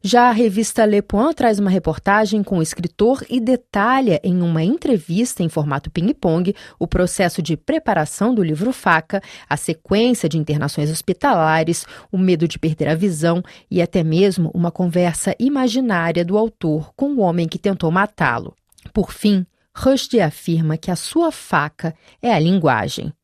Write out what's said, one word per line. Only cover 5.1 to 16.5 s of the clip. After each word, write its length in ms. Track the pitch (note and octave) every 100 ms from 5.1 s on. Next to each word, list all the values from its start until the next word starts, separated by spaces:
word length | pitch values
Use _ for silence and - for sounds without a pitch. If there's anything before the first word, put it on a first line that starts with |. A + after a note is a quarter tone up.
| E3+ A#3+ -
em 60 | E3+
formato 420 | D#3+ D3 C#3 -
ping-pong 640 | - F3+ D4+ F#3 D#3+ F3+ - - -
o 80 | -
processo 560 | - F3+ - F3+ -
de 140 | D#3+ D#3
preparação 760 | - D#4 C#4+ F#3 D3+ - A3
do 100 | A#3+
livro 300 | E3+ D3+ G#3+
Faca, 480 | C4 G3+ D#3+ D#3+ G3 - - -
a 80 | D3
sequência 720 | - D#3+ - G3+ A#3+ A#3+ E3
de 100 | D#3+
internações 520 | D3+ D3 C#3+ - D3
hospitalares, 920 | D#3+ - F3+ C#4+ G3+ D#3+ D#3+ D#3+ E3+ - - -
o 60 | F#3
medo 280 | F#3 E3+ E3
de 100 | -
perder 320 | E3 D#3 D#3
a 60 |
visão 480 | D#3+ G3+ D#3 E3 E3+ F3 - _
e 140 | F3+
até 220 | E3+ F#3+
mesmo 480 | D#3+ D#3+ G3 F#3 D#3+
uma 160 | - E3+
conversa 640 | - F3+ F3 F3 D#3 - -
imaginária 840 | B3 C#4+ B3+ A#3 B3+ F3+ E3 E3
do 140 | F3 G#3
autor 540 | A3+